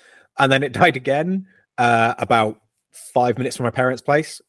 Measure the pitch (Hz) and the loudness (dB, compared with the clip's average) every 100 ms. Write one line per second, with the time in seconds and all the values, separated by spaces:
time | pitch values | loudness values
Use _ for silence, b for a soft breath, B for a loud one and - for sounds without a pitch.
0 | b b b b 135 135 139 123 175 131 | b b b b 2 2 0 2 2 2
1 | 131 139 170 190 190 b b - 120 117 | -2 -2 -2 -4 -8 b b -2 2 2
2 | 113 - 120 117 107 - _ _ _ - | 2 -2 0 2 0 -4 _ _ _ -20
3 | - 151 123 123 127 - 120 131 127 127 | -6 0 0 0 -4 -4 -4 0 -2 -2
4 | - 147 156 - | 0 0 -2 -10